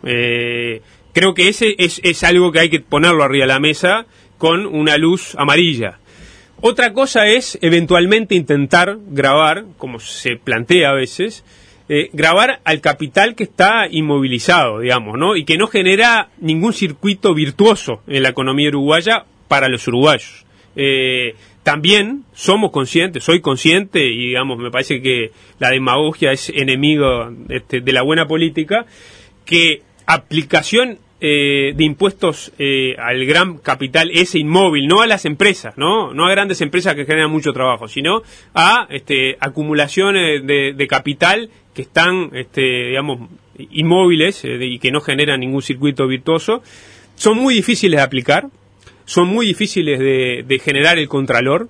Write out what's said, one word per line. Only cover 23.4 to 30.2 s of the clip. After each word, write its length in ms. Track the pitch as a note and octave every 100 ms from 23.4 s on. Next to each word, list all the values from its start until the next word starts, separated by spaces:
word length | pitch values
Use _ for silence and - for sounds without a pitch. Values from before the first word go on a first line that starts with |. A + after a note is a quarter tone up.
consciente, 680 | E3+ C3 D#3 F3 G3 F#3 C3+
y 220 | A2+ B2
digamos, 300 | B2 C3 A#2+
me 120 | A#2+
parece 300 | B2 C3+ C#3
que 300 | C3 B2+ A2 - - _
la 120 | C3
demagogia 640 | C3 C3 B2+ D#3 D#3 D3
es 180 | C3+ -
enemigo, 800 | - C3+ C3 D3 D3+ C#3 B2 A#2 A#2+ A#2+
este, 300 | B2+ - B2+
de 120 | B2
la 100 | C3+
buena 240 | C3 D#3+ D3+
política, 600 | D#3+ E3 D3+ D#3 G#3 A#3 - - - - _
que 380 | - E3+ E3 D3 _ _ -
aplicación, 920 | D#3+